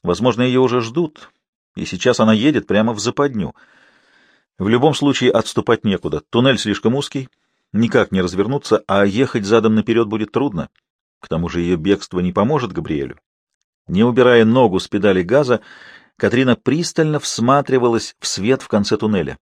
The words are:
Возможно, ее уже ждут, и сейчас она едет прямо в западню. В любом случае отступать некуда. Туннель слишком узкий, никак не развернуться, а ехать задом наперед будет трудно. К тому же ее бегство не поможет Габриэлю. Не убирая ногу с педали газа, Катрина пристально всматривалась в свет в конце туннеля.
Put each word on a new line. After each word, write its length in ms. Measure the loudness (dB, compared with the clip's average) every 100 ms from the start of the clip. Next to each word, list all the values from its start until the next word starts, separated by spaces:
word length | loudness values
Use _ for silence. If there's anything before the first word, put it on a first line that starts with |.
Возможно, 380 | -2 0 0 0
ее 220 | 0 2
уже 180 | 2 0
ждут, 500 | -2 -6 -6 -8 -20 _ _ _ _ -12
и 80 |
сейчас 340 | -10 -2 0 2
она 140 | 2
едет 340 | 4 2 0 0
прямо 280 | 0 0
в 40 | -2
западню. 560 | -4 -2 -4 -4 -8 -10 _ _ _ _ _ _ _ _ _ _
В 120 | 0
любом 260 | 2 2
случае 380 | 2 0 2 2
отступать 520 | 2 -2 -4 0 0
некуда. 360 | 0 -2 -4 -8 _
Туннель 260 | 0 2 0
слишком 380 | -2 -2 -2
узкий, 340 | -2 -6 -10 -12 _ _ _ _
никак 400 | -2 2 2 0
не 80 | -2
развернуться, 640 | -2 -2 -2 -4 -2 -2 0
а 180 | 0
ехать 400 | 2 0 -2 -2
задом 300 | 0 2 4
наперед 340 | 2 2 0 0
будет 240 | -4 -4
трудно. 360 | -4 -2 -4 -10 _ _ _ _ _
К 80 | -8
тому 200 | -6 -4
же 120 | -4
ее 160 | -2 0
бегство 440 | 0 0 0 -4
не 120 | -2
поможет 400 | 0 0 0 -4
Габриэлю. 460 | -8 -6 -6 -6 -12 _ _ _ _ _ _ -6
Не 160 | 0
убирая 400 | 2 4 6 6
ногу 340 | 6 4 2 0
с 100 | -4
педали 340 | -2 2 0
газа, 380 | 2 0 2 -2 -4 -20 -20 -20 _ _
Катрина 400 | -2 0 0 0
пристально 640 | 0 -2 -2 -2 0 -2
всматривалась 960 | -6 -2 2 0 2 2 2 0 -4 _
в 60 | -10
свет 360 | -4 -2 -2
в 60 | 0
конце 280 | -2 0 -2
туннеля. 420 | 0 -2 -4 -8